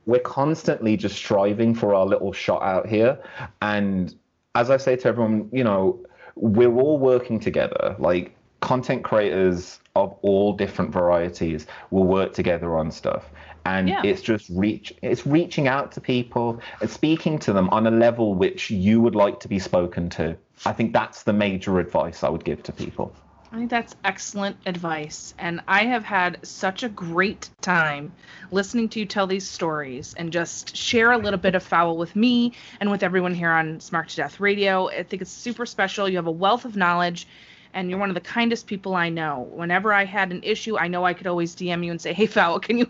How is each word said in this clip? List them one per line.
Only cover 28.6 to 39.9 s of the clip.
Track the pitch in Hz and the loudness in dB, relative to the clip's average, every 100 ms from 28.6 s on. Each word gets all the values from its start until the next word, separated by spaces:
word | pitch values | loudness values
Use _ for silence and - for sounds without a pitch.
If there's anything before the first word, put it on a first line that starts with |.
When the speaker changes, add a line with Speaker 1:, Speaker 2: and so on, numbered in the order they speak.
| 196 240 226 | -2 -2 -2
Speaker 2:
to | 226 | -4
you | 208 | -4
tell | 214 190 | -2 0
these | 196 190 | -2 -6
stories | - 165 151 139 127 - | -6 -4 -4 -6 -10 -12
and | - 170 | -10 -6
just | 170 165 - - | -4 -4 -8 -12
share | - - 240 233 | -8 -2 2 4
a | 240 | 4
little | 208 196 | 0 0
bit | 190 | 2
of | 180 | 0
Fowl | - 170 170 165 | 2 2 2 0
with | 170 208 | -4 2
me | 247 240 240 - - - | 2 4 0 -2 -16 -4
and | 202 | -2
with | 202 | 0
everyone | 190 185 180 | 2 2 0
here | 175 170 | 0 2
on | 165 160 160 | 2 2 -4
Smart | - 170 160 | -6 -6 -4
to | - | -4
Death | 143 - | -6 -2
Radio. | 202 202 196 190 185 | 0 2 2 2 0
I | 131 | -4
think | 180 190 | -8 -8
it's | 185 | -10
super | - 240 226 233 | -12 -10 -8 -6
special. | - 190 - 196 | -4 -4 -2 -2
You | 180 | -2
have | 170 | -2
a | |
wealth | 165 190 233 | 0 2 2
of | 254 202 | -2 0
knowledge, | 175 175 175 175 - - - - - | 2 2 0 -4 -12 -20 -20 -20 -14
and | 185 185 | -8 -6
you're | 190 | -4
one | 196 | -4
of | 175 | -4
the | |
kindest | - 233 233 226 - | -6 -2 0 0 -4
people | 196 196 185 | -8 -2 -2
I | 170 | 0
know. | 165 156 139 120 | -2 -4 -6 -8
Whenever | 131 170 180 214 | -8 0 0 4